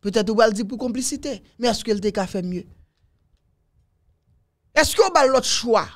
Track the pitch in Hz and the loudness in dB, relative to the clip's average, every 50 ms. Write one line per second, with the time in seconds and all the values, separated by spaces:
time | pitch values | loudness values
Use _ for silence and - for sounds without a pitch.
0 | _ 202 190 220 208 190 226 208 226 220 214 196 240 190 254 226 262 254 233 254 | _ -2 -2 0 0 0 2 4 4 4 4 0 -6 -6 -8 -8 -6 -6 -6 -4
1 | 254 - 294 277 - 294 254 196 _ _ _ _ 233 247 214 - - - 214 208 | -6 -6 -6 -8 -8 -10 -10 -10 _ _ _ _ -2 -2 -2 -2 -2 -4 -4 -2
2 | 190 214 202 208 190 180 - 202 180 180 180 175 - - - _ _ _ _ _ | -2 -2 -2 -2 -4 -4 -4 -6 -6 -6 -8 -8 -10 -12 -20 _ _ _ _ _
3 | _ _ _ _ _ _ _ _ _ _ _ _ _ _ _ _ _ _ _ _ | _ _ _ _ _ _ _ _ _ _ _ _ _ _ _ _ _ _ _ _
4 | _ _ _ _ _ _ _ _ _ _ _ _ _ _ _ 294 311 - - - | _ _ _ _ _ _ _ _ _ _ _ _ _ _ _ 2 2 2 4 4
5 | 440 381 349 339 277 262 262 254 233 - - - - 240 220 208 156 - - | 2 4 6 4 4 6 4 2 2 0 -4 -4 0 2 2 2 2 -2 -10